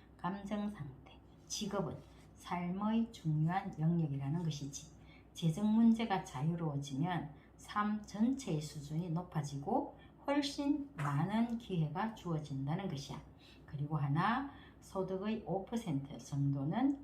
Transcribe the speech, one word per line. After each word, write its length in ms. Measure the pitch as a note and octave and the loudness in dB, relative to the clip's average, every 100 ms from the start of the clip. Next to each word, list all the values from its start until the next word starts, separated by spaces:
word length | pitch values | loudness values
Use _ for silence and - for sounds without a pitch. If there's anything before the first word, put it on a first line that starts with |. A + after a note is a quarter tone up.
| - - | -20 -8
감정상태, 920 | F3+ G3 G3+ G#3 G#3 - C#3 - - - - - - | -6 -4 -4 -2 -4 -6 -10 -12 -18 -20 -20 -20 -8
직업은 480 | - G3+ G3+ D#3 D3 - - - - | -6 -2 -2 -2 -6 -14 -20 -20 -14
삶의 760 | - F3+ F3 F#3 G#3+ A3+ A3+ | -6 -4 -2 -2 2 2 0
중요한 640 | - D#3+ D3+ D#3 F#3 G3 C#3 | -2 0 2 4 2 -2 0
영역이라는 640 | D#3+ E3+ D#3 C#3 C#3 E3 | 2 4 2 0 0 0
것이지. 500 | E3 C#3+ C#3 - - - - - - | 0 -2 -6 -10 -14 -20 -20 -20 -18
재정 380 | - E3 D#3+ G#3+ | 0 2 4 4
문제가 500 | A3 A#3 A3+ A3+ F#3 | 8 8 8 4 0
자유로워지면 1080 | - C3 D#3 E3+ E3 C#3 - C3+ E3+ F3 - - - - | 0 -2 0 0 0 -2 -2 0 0 0 -4 -10 -20 -20
삶 460 | - G#3 G#3 G#3+ - | -6 0 2 0 -2
전체의 540 | G3+ A#3+ C4+ G3 D#3 | 2 2 2 0 -2
수준이 520 | D3+ D#3 C#3 D#3 F3+ | -2 -8 -4 -2 0
높아지고 840 | D#3+ F3+ D#3+ C#3+ C#3 D#3 C4 D#4+ - - - - | -2 -2 -2 -2 -2 0 0 0 -8 -20 -8 0
훨씬 640 | C#4+ C#4 - C#4+ D4 C#4 - | 2 0 0 0 0 -2 -2
많은 640 | C#3+ C#3+ F3+ G#3+ A#3 A#3 | 0 2 2 2 2 0
기회가 560 | - F3+ D3+ D#3+ A3+ A3+ | -2 0 0 0 -4 -4
주어진다는 720 | F3+ D#3 - C3+ C#3 E3+ G3 | -4 -4 -2 -4 -2 -2 -2
것이야. 340 | C#3 - C#3+ - - - - - | -4 -6 -10 -14 -20 -20 -20 -10
그리고 300 | C#3 D3 D#3 | -4 -2 0
하나, 540 | C#3 D3+ G3 B3 C#4+ - - - | 2 2 2 2 -2 -10 -18 -20
소득의 640 | - G3 F#3 F#3 G#3 A3 - | -8 -4 -2 -2 -2 -2 -2
오 200 | F#3 G3 | -4 -2
퍼센트 520 | A#3 F3+ C#3 - - | -4 -2 -2 -4 -10
정도는 800 | - C#3 C#3 C#3 C#3 G3+ C#4 C#4+ | -6 0 2 2 0 2 2 2